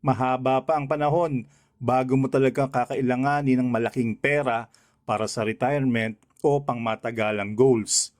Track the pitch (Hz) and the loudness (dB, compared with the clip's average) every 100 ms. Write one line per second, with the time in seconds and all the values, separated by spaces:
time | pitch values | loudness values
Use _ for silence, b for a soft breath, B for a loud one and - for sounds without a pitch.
0 | 139 117 127 131 131 131 127 156 139 151 | 0 0 0 0 2 0 0 -2 0 -2
1 | 147 160 170 135 110 b b b 120 127 | 0 0 0 -2 -6 b b b 0 0
2 | 131 131 131 135 135 123 135 131 123 131 | 2 2 2 2 2 0 -2 -2 -2 -2
3 | 127 123 135 143 139 127 127 117 113 - | -2 0 0 0 2 2 2 0 -2 -2
4 | 117 107 139 147 131 113 113 b b b | -2 -2 0 0 0 -2 -6 b b b
5 | - 104 107 - 110 110 127 143 135 117 | -4 -2 -2 -2 -4 -2 -2 0 0 0
6 | 113 107 _ _ 156 143 143 120 113 110 | -2 -6 _ _ 0 0 -2 -4 -4 -4
7 | 120 113 107 104 101 107 131 120 101 - | -6 -2 -2 -2 -4 2 4 4 2 -2
8 | - _ | -2 _